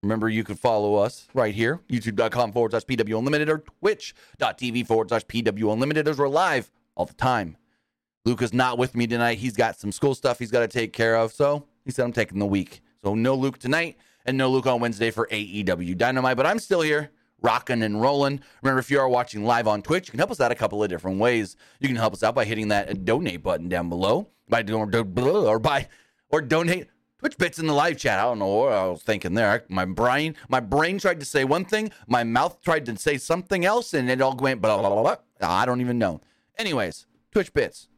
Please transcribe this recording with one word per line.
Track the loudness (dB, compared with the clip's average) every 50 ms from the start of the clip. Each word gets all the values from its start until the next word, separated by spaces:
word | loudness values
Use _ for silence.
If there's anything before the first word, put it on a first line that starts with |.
| -2
Remember, | -2 -2 0 0 0
you | 0 -2 -4
can | -4 -8
follow | -2 0 2 2 2 2 2 2
us | 2 2 0 -2 -8 -20 _ _
right | 0 0 0 0
here, | 0 0 0 0 -4 _ _
youtube | -6 -4 -4 -4 -2
dot | 0 0 0
com | 2 0 -2 0 0
forward | 0 0 0 0
slash | -2 -2
P | -2 -2
W | -2 0 0 0 -2
Unlimited | 0 0 0 0 0 0
or | -2 -2
twitch | -4 -14 _ _ 0 0 0 0 -6 -18 -18 _ -20 _ _ _
dot | -4 -4 -4
T | -4 -6 -4
V | -2 -2 0
forward | 2 2 2 2 2
slash | 0 -2 -2
P | _ -4 -2 0
W | 0 0 0 0 0 0
Unlimited. | 0 0 0 0 0 0
Those | 0 0 2
are | 0 2
live | 2 2 2 2 0 -2 -4 -6 _ _ _ _ _
all | -6 -6
the | -6 -4
time. | _ 0 2 2 2 -2 -4 -10 _ _ _ _ _ _ _ _ _ _ _ _ _ _
Luca's | -2 0 0 -2 -2 0
not | 2 0 2 2 0
with | -2 -2 0
me | -2 -2 0
tonight. | 0 0 2 0 0 0
He's | -4 -6 0
got | 0 0 0 0 -4
some | -8 -8
school | -6 0 0 0 0
stuff | 0 0 -2 -2 -2
he's | -4 -2 0
gotta | 0 0 0
take | 0 -4 -4 -4 -2
care | 0 2 2 4
of, | 2 2 0 0
so | 0 0 0 0 -2 -6 _ _ _ _
he | -12
said, | -4 -2 -2
"I'm | -2 0
taking | -2 -2 -2 -2 -2
the | 0
week." | 2 0 0 -2 -2 -10 -20 _ _ _ _ -4
So | -2 -2
no | 0 2 0 0
Luke | 2 0 -2 -4 -4
tonight | -4 -2 -2 0 -2 -4 -8 _ _ _ _ _ _
and | -4 -2
no | 0 0 2
Luke | 2 2 2
on | 2 0 2
Wednesday | 0 -2 -2 0 -2 -2
for | 0 -2 -4 -2 -2
A | -6
E | -6 -6 -6 -4 -2
W | -2 -2 -2 -2 -6 -2
Dynamite, | 0 0 0 0 0 0 0 2
but | 2 2
I'm | 0 0 -2
still | -2 0 0 0 2
here, | 2 0 0 -2 -6 _ _ _ _ _ _
rocking | 0 0 0 0 -2 -2 -2 -2 -2
and | -2 -2 0
rolling. | 0 2 2 2 2 0 0 -4 -10 -16 -20 _ -2
Remember, | 0 0 0
if | 0 0
you | 2 2
are | 2 4
watching | 2 0 0 -2 -6 -4 0
live | 2 2 2 4
on | 2 0 0 0
Twitch, | -2 -2 -2 -2
you | -6 -2
can | -2
help | -2 -2
us | 0 0
out | 0 0 2
a |
couple | 0 -2 -2 0 0 -2
of | -2
different | -2 -4 -4 -4 -2 2
ways. | 2 2 2 2 0 -4 -8 _ -20 -20 _ _
You | -4 -2
can | 0
help | 2 0 0 0
us | 0 -2
out | 0 2
by | 0 0
hitting | 0 -2 -2 0 0
that | 0 0 0 -2 -6 -6 0
donate | 0 0 0 0 -4 -6 -6 -4
button | -2 -4 -2 -2 -4
down | -4 -2 -2 -2
below, | -4 -2 2 2 2 0 0 -6 _ _ _ _
by | -2 -2 0
do-, | 0 -2 -2 -2
do-, | 0 0 0 0 0 -2 0 2 2 2 4 4
or | 4 2 2
by, | 2 0 -2 -2 -4 -6 -16 _ _ _ _ _ _ _
or | -2 -2 0
donate | 2 0 2 2 2 0 -2 -4 _ _ _ _ _ _ _
Twitch | -6 -6 -2 -2
bits | -2 -2 -2 -2
in | -2
the | 0 2
live | 4 4 2 0
chat. | 0 0 0 2 2
I | 2
don't | 0 0 0
know | 0
what | 0 2 2 2 4 2
I | 2 2 0
was | -2 -4 -2
thinking | -2 -2 -2 -2 -2 0
there. | 2 2 2 2 0 -2 _
My | -4 -4 -2
brain, | -4 -2 0 0 2 2 2 0 -2 -6 -10 -8 -2
my | -2 -2
brain | -2 0 0 0 2 2 0 0
tried | 0 -2 -2 -2
to | -6
say | -4 -2 0 2
one | 2 0 0 0
thing, | -2 -2 -4 -4 -4 -10 -14 -6
my | -2 0 0 0
mouth | 2 0 0 0 0 -2 _
tried | _ 0 0 0 0
to | -4 -10 -4
say | -2 -2 -2
something | -2 -2 -2 -2 -2 0 -2 -2 0 2
else, | 2 2 2 -2 -2 -2
and | -2 0 0
it | 2 2
all | 2 0 0
went | 0 0 -2 0 0
blah, | 2 2 2 2
blah, | 2 2
blah, | 2 2 2
blah. | 2 0 -2 _ _ _ _
I | -2 0 2 2 2
don't | 2 0 0
even | 0 -2 0 0
know. | 0 0 -2 -4 _ _ _ _ _ _ _ -8
Anyways, | -4 -2 -2 -2 -2 -4 -6 -10 -18 _ _ _ _ _
Twitch | _ -2 -2 0 _
bits. | 0 0 0 -4 -12 -20 _ _